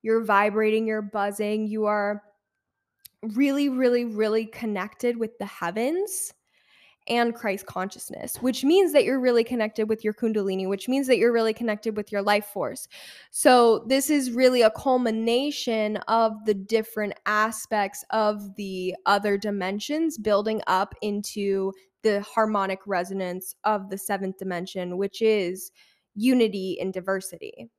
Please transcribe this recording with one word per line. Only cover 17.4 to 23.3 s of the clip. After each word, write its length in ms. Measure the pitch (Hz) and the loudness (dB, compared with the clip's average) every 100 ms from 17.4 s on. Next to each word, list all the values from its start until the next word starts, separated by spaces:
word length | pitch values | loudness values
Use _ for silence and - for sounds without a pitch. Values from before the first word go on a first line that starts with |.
| 220 226 - 214 196 - - | 0 -2 -4 -2 -2 -6 -4
of 440 | 220 214 208 202 190 | 0 0 0 -8 -10
the 380 | 196 185 180 180 - | -8 -4 -6 -4 2
other 320 | 202 208 202 | 2 2 0
dimensions 800 | 208 202 185 208 - 302 330 294 | -2 -2 -4 -4 -4 -2 -2 -2
building 440 | 214 202 214 220 - | 0 2 2 -4 0
up 260 | 185 208 - | 0 0 -4
into 680 | 208 208 202 214 196 196 190 190 _ _ | -4 -4 -6 -6 -2 -2 -2 -6 _ _
the 160 | 220 202 | 0 0
harmonic 560 | 202 - 220 208 190 190 202 | -2 0 0 0 -2 -4 -2
resonance 680 | 190 185 196 185 | -4 -2 -6 -6